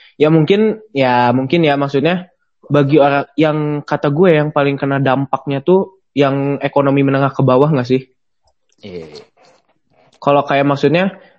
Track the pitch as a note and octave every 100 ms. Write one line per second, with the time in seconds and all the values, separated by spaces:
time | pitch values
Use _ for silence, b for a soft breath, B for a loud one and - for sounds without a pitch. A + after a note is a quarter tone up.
0 | b b D3 D#3+ D#3 G3+ A3 G#3+ - C#3
1 | C3 B2 B2 B2 C3+ F3 D#3 C#3 C#3 C#3
2 | D3+ F3+ F3+ _ _ _ - C#3+ C#3 D3+
3 | C#3 C#3 - - D#3 D3+ D3+ D3 - D3
4 | D3+ D3 F#3+ D3+ D3+ D3+ C#3+ C#3 C#3 C#3
5 | C3+ C3 C#3 - - C#3 C3+ F#3 F#3+ _
6 | _ - C#3 C#3 C#3 C#3 - - C#3 C#3
7 | C#3 C3+ C#3 - C3 B2+ D3 D3 B2 B2+
8 | - _ _ _ _ _ _ _ G#2 F2+
9 | D#2+ D2 - _ _ _ _ _ _ _
10 | _ _ - C#3+ C#3 C#3 C#3+ C#3 C#3+ D#3+
11 | F#3+ - B